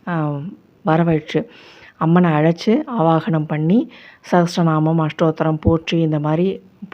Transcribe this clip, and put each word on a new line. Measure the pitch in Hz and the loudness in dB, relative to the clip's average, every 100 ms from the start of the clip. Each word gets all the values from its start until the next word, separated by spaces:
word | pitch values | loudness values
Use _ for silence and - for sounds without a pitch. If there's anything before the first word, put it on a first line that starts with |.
| - | -8
ஆ, | 170 151 143 160 - _ _ - | -4 -4 -6 -10 -14 _ _ -2
வரவழைச்சு, | 160 170 156 - 156 - - - - - - | 0 2 0 -2 -6 -6 -12 -20 -20 -20 -4
அம்மனை | 160 175 175 | 2 4 4
அழைச்சு | 151 160 170 - 247 302 233 | 2 2 0 0 -2 -2 -2
ஆவாகனம் | 165 160 - 160 151 | 2 2 0 -2 -2
பண்ணி | 151 156 214 - - - - - | -2 2 2 0 -8 -20 -20 -2
சஹஸ்ரநாமம், | 180 170 185 165 156 156 165 156 - | 0 2 0 0 2 0 0 -2 0
அஷ்டோத்திரம், | 165 160 160 156 | -2 0 -2 0
போற்றி | - 165 165 170 | 0 0 0 -2
இந்த | 160 151 | 0 -2
மாதிரி | 151 156 185 190 - _ - | -2 -2 -2 -4 -12 _ -4